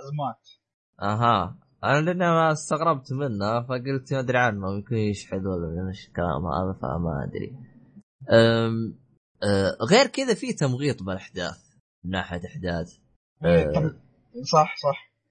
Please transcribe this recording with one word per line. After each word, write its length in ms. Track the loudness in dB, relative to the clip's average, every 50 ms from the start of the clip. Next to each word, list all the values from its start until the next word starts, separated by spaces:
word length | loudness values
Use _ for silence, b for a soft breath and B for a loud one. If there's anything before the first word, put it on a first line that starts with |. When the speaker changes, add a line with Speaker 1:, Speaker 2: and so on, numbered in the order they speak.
| -12
Speaker 1:
أزمات. 380 | -10 -8 -6 -6 -6 -8 -10 _ -20 -20 _ _ _ _ _ _ _ _ -6 -4
Speaker 2:
أها. 560 | -2 0 2 4 4 4 4 2 -2 -6 -12 _ _ _ _ 0
أنا 160 | 0 2 2
لأن 180 | 2 0 0 0
ما 340 | 2 2 4 4 4 2 2
استغربت 600 | 0 -2 -2 -2 0 2 2 0 0 -2 -6 -4
منه، 500 | -4 -2 -2 -2 -2 0 0 0 0 -2
فقلت 500 | -2 -4 -4 -4 -4 -4 -4 -4 -4 -4
ما 80 | -2
أدري 180 | 0 2 2 4
عنه، 360 | 4 2 2 0 -4 -4 -4
يمكن 220 | -4 -4 -2 -2
يشحذ 420 | 0 0 0 0 -2 -4 -6 -6 -4 -2
ولا 200 | -2 -2 -2 -4
من 200 | -4 -4 -4 -4 -6
إيش 200 | -6 -8 -12 -10
الكلام 380 | -6 -2 -2 0 0 -2 -2
هذا، 320 | -2 -2 0 -2 -2 -4 -4 -4
فما 460 | -4 -2 -2 -2 -2 -2 -2 -4 -6
أدري. 280 | -6 -8 -8 -10 -10 -14 -18 -20 -20 -20 -20 _ _ -20 -20 _ _ _ 0 4
أم، 680 | 6 6 8 6 6 4 2 0 0 -2 -4 -4 -8 -12 _ _ _ _ _ _ _ _ 0
أه، 340 | 2 2 2 2 2 0 0 2 4
غير 160 | 6 6 6
كذا 280 | 4 2 -2 0 0 0
في 180 | -2 -2 -6 -4
تمغيط 500 | -2 -2 -2 0 0 -2 -2 -2 -2 -4
بالأحداث، 560 | -6 -6 -6 -8 -12 -10 -8 -8 -8 -8 -10 _ _ _ _ _ _ _ _ -8
من 60 | -6
ناحية 300 | -4 -4 -4 -4 -6 -8 -8
أحداث. 500 | -10 -10 -8 -6 -4 -4 -4 -4 -8 -12 _ _ _ _ _ _ _ _ _ 2
Speaker 1:
إيه، 240 | 4 4 4 4 4
Speaker 2:
أه، 40 | 2
Speaker 1:
تم-، 240 | 0 0 -2 -4 -6 -14 _ _ _ _ _ -14 -12 -4 2 4
صح، 220 | 4 4 4 0 -4 -2
صح. 280 | -2 -2 -4 -6 _ _ _ _ _